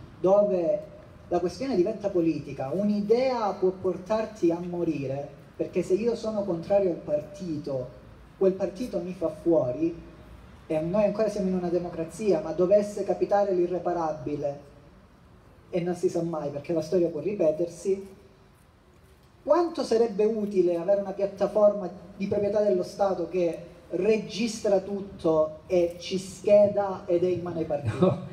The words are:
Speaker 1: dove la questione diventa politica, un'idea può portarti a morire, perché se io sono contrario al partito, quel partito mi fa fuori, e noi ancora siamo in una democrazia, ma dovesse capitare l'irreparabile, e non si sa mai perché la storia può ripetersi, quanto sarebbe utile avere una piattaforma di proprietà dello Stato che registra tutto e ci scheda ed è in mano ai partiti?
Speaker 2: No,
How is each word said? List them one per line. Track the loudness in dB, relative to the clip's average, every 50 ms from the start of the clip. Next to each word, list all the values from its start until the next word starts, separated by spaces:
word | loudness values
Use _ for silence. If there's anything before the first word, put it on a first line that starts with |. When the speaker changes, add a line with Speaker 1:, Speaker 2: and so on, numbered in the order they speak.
| -14 -16 -10 0
Speaker 1:
dove | 2 4 6 6 6 4 2 0 2 2 0 0 -2 -6 -16 -20 -20 -20 -20 -18 -8 -2
la | -2 0
questione | 0 0 -4 -4 -4 -2 2
diventa | 2 2 2 0 -2 -4 -2
politica, | 0 2 2 2 0 -2 -4 -10 -8 -6 -6 -4 -2
un'idea | 0 0 0 0 0 2 2 4 4 4 2 2 0 0 -2 -2 2
può | 0 0
portarti | 0 0 -2 -4 -4 -4 -2 -2 0 0 0 -2 -4 0 2 2
a | 2 2
morire, | -2 -6 -4 -2 -2 -2 -2 -2 -2 -4 -4 -6 -6 -10 -12 -18 -20 -16 -8
perché | -6 -6 -4 -2 -2 0
se | 2 0
io | 2 2 0 -2
sono | -2 -4 -4 -4 -4 -2
contrario | -2 -2 -4 -2 2 2 4 4 2
al | 0
partito, | -2 -4 -2 -2 -2 -2 -4 -12 -10 -8 -6 -6 -6 -6 -6 -6 -6 -6 -8 -12 -18 -20 -20 -20 -20 -20 -16 -4
quel | 2 2 2 2
partito | 2 -2 -4 -4 -6 -8 -6 -4 -6
mi | -6 -6 -8
fa | -4 -4 -4
fuori, | -4 -2 0 2 2 4 2 0 -2 -2 -2 -2 -2 -4 -14 -18 -20 -20 -20 -20 -20 -20 -20 -20 -20 -18 -8
e | -4 -4 -2
noi | -2 0 0 2 2
ancora | 2 2 2 0 0
siamo | 0 0 -2
in | 0 0
una | 0 -2 0
democrazia, | -2 -2 -2 -2 -6 -6 -8 -8 -6 -4 0 2 2 2
ma | 0 -2
dovesse | 0 0 2 6 6 4 4 2 -4 -6 -2
capitare | -2 -2 -2 0 2 2 2 2 2 2
l'irreparabile, | 0 0 0 0 -2 -2 -2 -2 -2 -2 -2 -4 -4 -6 -6 -6 -4 -4 -4 -6 -8 -12 -20 -20 -20 -20 -20 -20 -20 -20 -20 -20 -20 -20 -20 -20 -20 -20 -20 -20 -20 -14 -4
e | -4 -2
non | -2 -2 -2
si | 0 0 0
sa | 0 0 -2
mai | -2 -4 -4 -4 -4
perché | -6 -6 -4 -2 -2
la | -2 -2
storia | 0 2 2 2 2
può | 0 -2
ripetersi, | -4 -4 -2 2 2 2 2 2 -2 -4 -4 -6 -2 -2 -2 -2 -2 -12 -16 -20 -20 -20 -20 _ -20 _ _ _ _ _ _ _ _ _ _ _ _ -20 -20 _ _ _ _ _ 2
quanto | 2 4 4 4 0 -2 -4 -2
sarebbe | 0 4 4 4 2 2 0 0
utile | 0 0 0 -4 -2 2 2 2 2 2
avere | 0 2 2 2 2
una | 2 -2 -4
piattaforma | -4 -4 -4 -2 -2 -2 0 2 6 6 6 6 4 -4 -8 -8 -12 -18 -16 -10
di | -6 -4
proprietà | -2 0 0 0 2 2 2 2
dello | 2 2 0 0
Stato | -4 -2 0 0 0 0 -2 -4 -4
che | 0 0 0 0 0 -4 -10 -14 -20 -20 -16 -8
registra | -4 -2 2 2 2 2 0 -4 -6 -4 -4 -4 -4 -2 0 2 2 2
tutto | 2 0 -6 -8 -8 -10 -10 -4 0 2 4 4 2 0 -2 -10 -8 0
e | 2 2 2 2 -2 -6
ci | -10 -6 -6 -6
scheda | -6 -8 -12 -4 2 6 8 8 8 6 4 2 0 -2 -2 -6 -2
ed | 0 2 2 2
è | 2
in | 0 0 -4
mano | -6 -4 -4
ai | -4
partiti? | -2 -2 -4 -2 -2 0 2
Speaker 2:
No, | 2 2 2 0 -4 -10